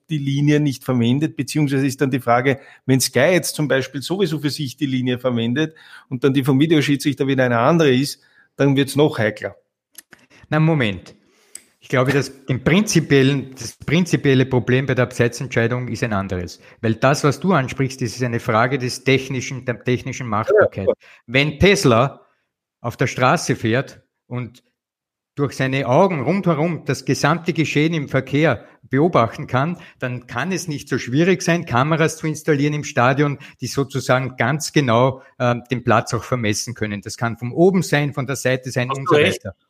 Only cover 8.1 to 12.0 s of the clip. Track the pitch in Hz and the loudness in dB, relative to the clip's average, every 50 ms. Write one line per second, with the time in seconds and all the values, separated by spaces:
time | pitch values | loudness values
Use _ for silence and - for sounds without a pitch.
8.1 | - - _ _ _ _ _ _ _ - 139 143 139 135 139 139 139 139 151 151 | -6 -12 _ _ _ _ _ _ _ 0 2 2 4 2 0 0 2 2 2 2
9.1 | - - 107 107 104 - 101 98 - _ _ _ _ _ _ _ _ - _ _ | 2 0 -2 -2 -2 -4 -8 -10 -10 _ _ _ _ _ _ _ _ -20 _ _
10.1 | - _ _ _ _ - - _ 151 156 156 160 165 147 120 104 95 87 - - | -20 _ _ _ _ -20 -8 _ 0 2 2 2 2 2 0 -2 -2 -6 -12 -18
11.1 | - _ _ _ _ _ _ _ _ - _ _ _ _ _ - - 127 | -20 _ _ _ _ _ _ _ _ -20 _ _ _ _ _ -2 0 0